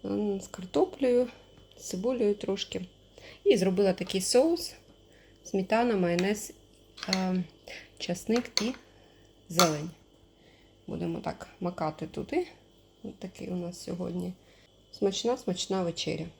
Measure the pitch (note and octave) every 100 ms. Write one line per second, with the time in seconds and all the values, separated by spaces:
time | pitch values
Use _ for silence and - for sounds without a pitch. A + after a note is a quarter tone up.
0 | G3 G3+ G#3 G3 F#3 - F3+ D4 F#4+ -
1 | B3+ B3 B3 - - - - - - F#3
2 | A3 B3+ G#3 G3+ - G3 - F#3 F3+ -
3 | - - - - G4+ A3 F#3 F#3 G3+ F#3+
4 | F#3 F#3+ F#3 B3 D#4 E4+ - - - -
5 | - - - - - G3 F#3 A3 A#3+ G3+
6 | F3 F3 F#3+ G#3 - - - - - -
7 | - F#3 F#3 F#3 F3 - - - - -
8 | - F3 - A#3 A#3+ - G#3+ C4 - -
9 | - - - - - E3 F3 D3+ D#3+ -
10 | - - - _ - - - - - E3
11 | F3 E3 E3 - - - F3+ F3+ D#3 D#3
12 | D#3 - F3+ D4+ F4 - - - _ _
13 | G#3 - F#3+ - - F3+ F3 F3+ - F3
14 | F3+ F3 F3 F#3 - - - _ _ -
15 | G3 G3 A#3 B3 - F3+ - F#3+ F3 E3+
16 | - D#3+ E3